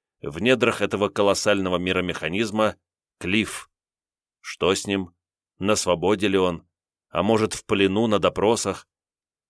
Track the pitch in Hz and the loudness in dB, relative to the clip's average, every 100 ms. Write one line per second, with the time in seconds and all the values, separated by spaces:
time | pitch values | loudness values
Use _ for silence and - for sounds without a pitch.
0 | _ _ 82 78 113 127 117 - 101 101 | _ _ -10 -2 0 2 2 0 -2 0
1 | 98 - 101 95 107 101 95 87 90 92 | -2 2 2 2 2 0 0 -2 0 -2
2 | 90 90 80 95 113 107 107 - _ _ | -2 -4 -4 -4 -4 0 -2 -2 _ _
3 | _ - 90 107 101 - - _ _ _ | _ -10 -2 -2 -2 -8 -16 _ _ _
4 | _ _ _ _ - - 85 95 - 98 | _ _ _ _ -16 -2 0 0 -2 -4
5 | 87 _ _ _ _ - 95 104 95 87 | -4 _ _ _ _ -6 0 0 0 0
6 | 90 104 101 95 92 85 _ _ _ _ | 2 2 2 2 0 -2 _ _ _ _
7 | _ - 98 110 110 - - 104 95 98 | _ -2 2 2 0 -4 -2 2 2 2
8 | 113 107 92 92 101 113 101 90 - _ | 0 2 0 2 0 2 -2 -6 -12 _
9 | _ _ _ _ _ | _ _ _ _ _